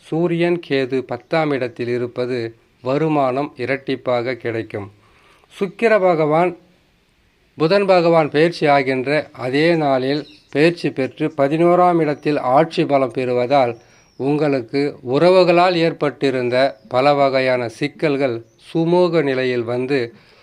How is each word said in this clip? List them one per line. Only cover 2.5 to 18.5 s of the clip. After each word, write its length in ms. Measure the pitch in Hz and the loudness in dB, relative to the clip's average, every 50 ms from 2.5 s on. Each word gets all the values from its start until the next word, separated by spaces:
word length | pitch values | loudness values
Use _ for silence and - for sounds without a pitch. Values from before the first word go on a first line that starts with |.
| 113 _ _ _ _ _ - | -10 _ _ _ _ _ -6
வருமானம் 680 | 127 131 147 160 160 156 147 135 127 123 135 147 - - | -4 -2 -2 0 0 0 0 0 0 -2 -2 -6 -6 -8
இரட்டிப்பாக 800 | - 120 120 139 135 - - 135 127 - 127 123 120 117 127 127 | -8 -6 -4 -4 -6 -4 -6 -6 -6 -2 -2 -2 -2 -2 -4 -8
கிடைக்கும். 500 | 120 - 117 110 113 110 110 - 107 101 101 - _ _ _ _ _ _ _ _ _ _ _ - | -6 -6 -6 -6 -6 -8 -8 -10 -10 -10 -12 -16 _ _ _ _ _ _ _ _ _ _ _ -8
சுக்கிர 380 | - 202 180 - - 233 226 220 202 185 | -8 -8 -6 -4 0 0 2 2 4 4
பகவான், 480 | 185 175 156 156 147 151 160 180 180 170 - _ _ _ _ _ _ _ _ _ _ _ _ _ _ _ _ _ _ _ - | 2 2 2 2 2 2 2 2 0 -2 -8 _ _ _ _ _ _ _ _ _ _ _ _ _ _ _ _ _ _ _ -2
புதன் 280 | 151 160 196 202 202 185 | 0 2 2 2 2 4
பகவான் 400 | 185 180 165 170 165 160 156 139 139 | 2 4 4 4 4 4 2 2 2
பெயர்ச்சி 320 | 147 160 175 165 - 165 147 | 2 2 2 0 0 0 2
ஆகின்ற 420 | 143 143 131 131 131 131 123 135 147 151 - - - - 120 | 2 2 2 0 -2 -2 -2 -2 -2 -2 -2 -6 -12 -10 -8
அதே 220 | 127 131 143 156 170 170 | -4 -2 0 2 2 2
நாளில் 460 | 160 151 139 135 131 127 135 143 151 139 - - - _ _ | 2 0 0 0 0 0 -2 -4 -4 -6 -10 -18 -20 _ _
பெயர்ச்சி 380 | - 139 151 170 170 170 - 147 | 0 2 2 2 2 0 -6 -6
பெற்று 360 | - - 131 127 - - 151 151 156 | -4 -4 -6 -6 -4 -6 -6 -6 -2
பதினோராம் 640 | - 139 139 156 160 170 175 175 180 180 180 175 165 156 | 0 0 0 2 2 2 4 4 4 4 4 4 2 0
இடத்தில் 380 | 147 147 127 - 151 151 139 - 127 127 | 0 -2 -4 -4 -2 -2 -2 0 2 2
ஆட்சி 280 | 143 165 160 - 180 160 | 2 2 2 0 -4 -2
பலம் 300 | 135 143 139 135 123 117 | 0 0 0 0 0 -4
பெறுவதால் 560 | 135 127 123 123 123 123 120 143 143 127 120 117 117 _ _ _ _ _ _ _ - | -4 -4 -2 -2 -2 0 2 2 2 2 2 -2 -8 _ _ _ _ _ _ _ -6
உங்களுக்கு 640 | 123 139 147 147 151 147 139 131 117 - - 139 143 143 - - 135 123 131 | -4 -2 -2 0 0 0 -2 -2 -4 -4 -4 -2 -2 -4 -6 -8 -8 -2 0
உறவுகளால் 640 | 143 165 180 185 185 180 170 170 175 175 190 180 165 | 2 4 4 6 6 4 4 4 4 4 2 2 2
ஏற்பட்டிருந்த 800 | 165 165 151 - 156 143 127 - 143 135 127 131 123 120 123 127 135 135 - - _ - | 0 0 -2 -2 -4 -4 -4 -2 -2 -2 0 0 -2 0 0 2 0 0 -2 -6 _ -4
பல 260 | 123 123 135 147 147 | -2 2 2 2 4
வகையான 480 | 139 139 135 127 131 131 131 127 123 123 113 | 4 2 2 2 0 0 0 0 0 -2 -6
சிக்கல்கள் 640 | 113 - 147 139 - - 170 156 139 135 139 127 117 117 117 _ | -6 -6 -8 -8 -6 -4 -2 -2 -2 0 -2 -2 -4 -6 -10 _